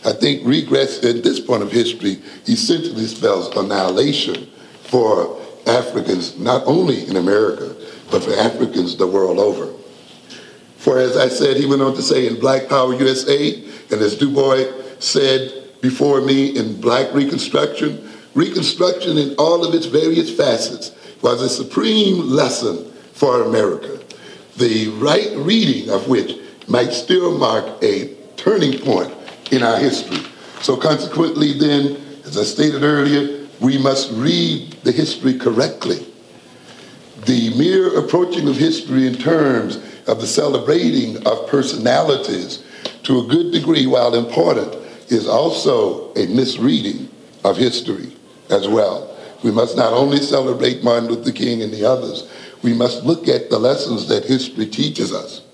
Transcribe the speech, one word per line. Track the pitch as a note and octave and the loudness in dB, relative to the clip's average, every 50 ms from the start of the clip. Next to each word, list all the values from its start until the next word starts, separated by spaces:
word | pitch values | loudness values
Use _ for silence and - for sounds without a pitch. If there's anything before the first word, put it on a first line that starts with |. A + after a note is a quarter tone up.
| - | 0
I | A2 G2+ | -2 -2
think | - - D3 C#3+ C3+ - A#2+ | 0 0 0 0 0 0 0
regress | C3+ E3 - - C3+ C3+ C3+ C3+ - - - | 0 0 2 2 2 2 2 0 -2 -2 0
at | A#2+ A#2+ A#2 A#2+ | 0 0 2 0
this | C3+ B2 - | 0 0 0
point | - - B2+ A2 | -2 -2 -2 -2
of | G2+ G2+ | -2 0
history | G2+ A#2+ A#2 - - - - G2+ F#2+ - - - - - - - | 0 0 0 0 -2 -4 -4 -4 -4 -4 -10 -18 -20 -16 -2 -2
essentially | B2 A2+ - - F3 E3 D#3 - C3+ A2 A2 | 0 0 2 0 0 0 -2 -6 -6 -6 -6
spells | A2 - - - A2 G2+ F#2 F2+ - - | -6 -8 -2 0 0 0 0 -2 -4 -4
annihilation | G#2+ F#2+ G2 G2+ G2 F#2+ F2+ F#2 G2 C3 D3 C#3+ - - - F2 E2 - - - - - - - - - | -4 -2 -2 0 0 0 0 2 2 2 2 2 -2 -2 -4 -6 -8 -8 -14 -20 -20 -20 -20 -20 -20 -14
for | - - B2+ A2+ A2 G#2+ F#2 E2+ - - - - - - - - - | 0 2 4 4 4 4 2 0 -2 -4 -10 -14 -16 -18 -8 -2 2
Africans, | A#2 B2 A#2 - - A#2 - - F#2+ F2+ F2 - - - | 2 2 2 0 -4 -4 -2 0 -2 -2 -2 -6 -8 -6
not | F2+ A#2 B2+ C3 - | -2 0 0 0 2
only | - C#3 F3 F#3 E3+ B2+ G2 - - | 2 2 2 4 2 0 0 -2 -2
in | F#2+ F#2 | -2 0
America, | F2 F2+ G2 G#2+ A2 G2+ D2+ - - - - - - - - - - - | 2 4 4 4 4 2 0 -4 -8 -10 -10 -14 -16 -18 -18 -20 -10 -2
but | - G2 F#2 | -2 -2 0
for | - G2+ | 0 0
Africans | G2 G#2+ A#2 - - C3 A2+ - - F2+ F2 - - | 0 0 0 0 0 -2 -2 0 -2 -2 -2 0 0
the | G2 F2+ | 0 0
world | F#2 G2 F#2+ F#2 F2 F#2 | 2 2 2 2 2 2
over. | G2+ G#2 G2 E2 E2 E2 E2 - - - - - - - - - - - - - - - - - - - - - | 2 2 2 -2 -6 -10 -10 -16 -20 -20 -20 -20 -20 -20 -20 -20 -20 -20 -20 -20 -20 -20 -20 -20 -20 -20 -20 -4
For | - - C3+ B2+ | 0 2 4 4
as | B2+ B2+ B2+ B2+ | 4 2 4 2
I | C3 B2+ | 2 2
said, | B2+ - - C#3+ C3 C3 | 2 2 2 2 4 2
he | C#3+ C#3 | 2 2
went | C#3 C#3 | 2 2
on | C3+ C3+ B2+ | 2 2 0
to | - | -2
say | C#3 - D3 C3 B2+ A2+ | 0 0 2 2 2 0
in | A#2 A#2 | 0 0
Black | C3+ C#3 C3+ C3 C3 - | 2 2 2 2 0 2
Power | C#3+ C#3 C3 B2+ B2+ | 2 2 2 2 2
U | B2+ C#3 C3+ | 2 2 2
S | C3 C3 - - | 2 2 2 2
A, | C#3+ C#3+ D3 D#3 - - - - - - - - | 2 2 2 0 -2 -4 -10 -16 -18 -20 -6 -4
and | - G#2+ | -2 0
as | G#2+ G2+ - - | 2 0 2 2
Du | C#3 C#3 C#3 | 0 0 2
Bois | C#3 C3+ C3+ C3 C3 C3 - - - - - - - | 2 4 4 4 2 2 -2 -4 -10 -14 -14 -14 -8
said | - - - D3 C#3+ C3+ C3 C3 C3 - - - - - - - | -4 -2 0 2 2 4 2 2 0 -4 -10 -14 -16 -18 -18 -2
before | - C3 C3 - C#3+ C#3+ C#3+ C3+ | -2 -2 0 2 2 4 4 4
me | B2+ C#3 C3+ C3+ C#3 C#3 C#3 A#2+ | 4 4 4 4 4 2 0 -2
in | A2 A2 A2 F#2+ | -4 -4 -4 -2
Black | A2 A#2+ A#2+ B2+ C3+ C3 - | 0 2 2 2 2 2 2
Reconstruction, | D3 C#3 C#3 D#3 - - - - D3 D3 D3+ - - D#3 D3 - - - - - - - - - | 0 0 2 0 -4 -4 -6 -4 -2 -2 -2 -2 -2 -4 -4 -4 -6 -14 -18 -20 -20 -20 -6 0
Reconstruction | C#3 E3 - - F#3 D#3 - - - F3 F3+ F3+ - - F3+ D#3 D3+ | 0 0 0 0 -2 -2 -2 0 0 0 0 0 -2 -2 -2 0 0
in | C#3+ C#3 C#3 - | 0 -2 0 2
all | D3 D#3+ E3+ E3+ E3+ | 2 4 4 2 2
of | - E3 | 2 0
its | E3 D#3+ - | 0 -2 2
various | - D3+ D#3+ D#3+ E3 E3+ E3 - - | 0 2 2 4 2 2 0 -2 0
facets | - D3 C3+ A#2 A2+ - - - - - - - - - - - - | 0 2 2 2 0 -2 -6 -8 -10 -12 -14 -16 -18 -20 -20 -18 -2
was | - A#2+ A#2+ A#2+ | 0 0 0 2
a | C3 C3 | 0 -2
supreme | - - C3+ - - - - A3+ A3 G#3+ G#3 F#3+ F#3+ F3 E3 B2+ | -2 -4 -6 -4 -2 0 0 2 2 4 4 2 2 0 0 0
lesson | B2+ D3 D3 B2 - - A#2+ A2 F2 E2 - - - - - - - | 2 2 2 2 0 -2 -2 -4 -4 -4 -8 -12 -16 -20 -20 -20 -4
for | - - C#3 B2 B2 A#2 | 0 2 2 4 2 2
America, | A2 A2+ A2 G#2+ G2 E2+ D#2 - - - - - - - - - - - - - - - - | 2 2 2 2 2 0 -4 -6 -12 -12 -14 -14 -20 -20 -20 -20 -20 -20 -20 -20 -20 -2 0
the | B2 A#2 A2 A2 G#2+ G#2+ G#2+ G#2+ | 2 2 2 2 0 -2 -4 -2
right | B2 D3 D#3 F#3+ G#3+ G#3+ - | 0 2 2 2 2 0 -4
reading | - C#3+ E3 G#3+ A3+ G#3+ D3+ B2+ G#2 - - | -4 0 2 2 2 4 2 0 0 -2 -2
of | G2+ G2 - C3+ | -2 -2 2 2
which | C3 A#2+ B2 - - - - - - - - - | 2 2 0 -2 -8 -12 -14 -20 -20 -20 -6 -2
might | - A#2+ A#2+ B2 - | 0 0 0 0 -2
still | - - - F#3 F#3 F3+ F3 - - | -8 -2 0 2 2 2 2 0 2
mark | C3+ A#2 A2 G#2+ - - - - - | 0 0 0 0 -2 -4 -8 -2 0
a | G#2+ G2 F#2+ - - - - - - - - | 0 0 0 -2 -8 -12 -16 -20 -20 -18 -4
turning | - F#3 G#3+ G3+ E3 C#3 C3 - | 0 2 2 2 2 0 0 -2
point | - A2+ A2+ F#2 F2 E2+ - - - - - - - - | -2 0 0 0 0 -4 -8 -14 -16 -18 -18 -18 -6 0
in | C3+ C3 A#2+ | 0 2 2
our | A#2 F#2+ F#2+ | 2 2 2
history. | C#3+ C#3 - - - - F#2 - - - - - - - - - | 2 0 0 -2 -6 -6 -8 -8 -8 -10 -16 -20 -20 -20 -16 -10
So | - - C3+ B2 | -2 -2 0 2
consequently | - D#3+ D3+ C#3 - - - D3+ E3 D#3+ D#3+ D3 D3+ D3 C#3 - | 2 0 0 0 -2 -6 -2 0 0 0 2 2 2 2 2 2
then, | D3+ D3+ C#3+ C#3+ C#3 C#3 - - - - - - - | 2 4 4 4 2 2 -2 -4 -12 -16 -20 -18 -16
as | - D3 G2+ | -8 -4 -2
I | G#2 | -2
stated | - - - D3+ D#3 C#3+ C3+ C#3+ | -2 0 2 2 2 2 2 2
earlier, | D3 D3+ D3 C#3 C#3+ D3 C#3+ C#3 - - - - - - - | 2 2 4 2 2 2 2 0 0 -6 -8 -12 -16 -10 0
we | A2 C3 C#3 C#3 | 0 2 2 2
must | C3 C3+ C3+ C3+ - - A2+ | 2 2 0 0 -2 -4 -4
read | A2 B2 D3+ F3 F3 E3+ E3 D#3 A#2+ - - - - - | -2 0 0 0 2 0 0 -2 -4 -8 -12 -18 -4 -2
the | B2+ B2 | 0 0
history | - D3+ D3 - - - C3+ B2 B2+ | 2 0 -2 -2 -2 0 0 0 2
correctly. | - B2 A2+ A2 C#3 D#3 - - - - - - - - - - - - - - - - - - - - - - - - - - - - - - G#2+ | 0 0 0 2 0 -2 -2 -6 -4 -4 -4 -4 -6 -14 -20 -20 -20 -20 -20 -20 -20 -20 -20 -20 -20 -20 -20 -20 -20 -20 -20 -20 -20 -20 -20 -14 -4
The | A#2+ B2+ A#2+ A2+ A2+ A2+ A#2 | -2 0 0 2 0 0 2
mere | D3 F3+ F#3+ F#3+ F#3 F3+ - D3+ | 2 4 4 4 2 2 2 0
approaching | D3+ - - F3 F3+ F3+ F3+ E3 D3+ C#3+ | -2 2 2 2 2 2 0 -2 0 0
of | C3+ | 2
history | B2 D#3 D#3+ D#3+ D#3+ - - C3 C3 C3 B2+ | 2 2 0 0 -2 -4 -2 0 2 2 2
in | A#2+ | 0
terms | B2 - C#3+ E3 D#3+ D3+ C#3 B2+ A#2 G#2+ - - - - - - - - - | -2 0 0 2 4 4 2 2 0 0 -4 -6 -8 -12 -14 -18 -14 -4 -4
of | A2 - | -2 -2
the | - - | -2 -2
celebrating | - - - - - - - - D3+ F3 - A#2+ - C#3 A#2 A2+ - - - - | -2 0 0 2 0 0 2 2 2 2 2 2 2 2 0 -2 -4 -4 -2 -2
of | A2 A2+ - - | -2 -2 -2 -2
personalities | - C#3 B2+ - - - A2 A#2+ B2 D3 D#3+ D#3+ C#3 - - - G#2 F#2 F2+ - - - - - - - - - - - - | 0 0 0 0 -4 -2 0 2 2 2 2 2 0 0 0 -4 -4 -6 -6 -8 -12 -14 -16 -18 -20 -12 -12 -12 -12 -10 -2
to | - C3+ B2+ | 0 0 0
a | A#2+ A2+ | 2 2
good | C3+ E3+ E3+ E3+ | 0 0 2 2
degree, | - E3 C#3 C#3+ E3 D3+ C3+ C3 | 0 -2 0 2 2 2 2 2
while | B2+ B2+ A#2+ A#2+ A#2 | 2 2 2 4 2
important, | A#2 A#2+ A#2 - D3+ E3 E3+ D3 A#2 G2+ - - - - - - - - - | 0 -2 -2 0 2 2 2 2 0 -2 -4 -8 -12 -14 -14 -18 -20 -6 -2
is | B2+ A2+ G#2 A2 | 0 0 0 2
also | G#2+ A#2 D3 - - - - - C3+ A#2 G#2 G2 F2 - - - - | 0 2 2 0 -2 0 0 2 2 2 2 0 0 -4 -10 -8 -4
a | - G#2 F2 | -2 -2 0
misreading | F#2+ B2 C3 A#2+ - - A2+ C3 B2+ A2 - G2+ - - F2 - - - - - - - - | 2 0 0 0 -2 0 0 2 2 2 0 -2 -6 -6 -10 -14 -16 -20 -20 -20 -20 -2 0
of | G2 F#2+ - | 0 2 2
history | B2 B2 - - - - G#2 - - - - - - - - - - - | 0 0 0 -2 -6 -6 -6 -8 -8 -14 -16 -20 -20 -20 -20 -20 -6 0
as | F#2+ G2+ G2 G2 | 0 0 2 2
well. | G#2+ A2+ G#2 F#2+ F2+ F2 - - - - - - - - - | 2 2 2 2 0 -4 -8 -12 -16 -16 -18 -18 -18 -4 -2
We | A#2+ | 0
must | G#2+ A2+ A#2 A#2+ - - | 2 2 2 0 2 0
not | B2+ A2+ A2+ | 0 2 4
only | A#2+ C3+ C#3+ C#3+ C#3+ | 2 2 4 2 0
celebrate | C#3+ - - C#3+ C3 B2+ B2 A#2+ B2+ B2 B2+ B2+ A#2+ | 0 2 0 0 0 0 -2 0 0 0 0 0 0
Martin | A#2+ A#2 A#2+ A#2 A#2 | 2 2 2 0 -2
Luther | A#2 A#2 - C3 | -4 -4 -4 -6
King | A2+ - C3 A#2+ A#2+ A2+ | -4 -2 -2 -2 -2 -2
and | A2 G#2 | -4 -6
the | G#2+ G#2+ G#2 | -4 0 2
others, | A#2 C3 C3 C3+ - - - - - - - - - - - - | 2 2 2 -2 -6 -8 -10 -12 -14 -18 -20 -20 -20 -20 -4 -2
we | B2 A#2 | 0 2
must | A#2 A#2+ B2+ - - - | 2 0 0 -2 -2 0
look | B2+ E3 E3 - - | -2 -2 0 2 0
at | C3 A#2+ - - | 0 0 0 0
the | A#2+ A2+ | -2 2
lessons | A2+ B2+ C#3+ C#3 - - A#2+ G#2+ F#2 - | 2 2 2 2 -2 -4 -4 -4 -2 -2
that | A2+ G#2 - | -2 -2 0
history | - C3 B2+ - - - - A2 | 0 -2 -2 -2 -6 -6 -6 -6
teaches | G#2+ - - C#3+ D3+ - - - F#2 - | -6 -2 -4 -4 -4 -2 -4 -6 -4 -4
us. | - - - - - - - | -8 -8 -10 -16 -18 -20 -20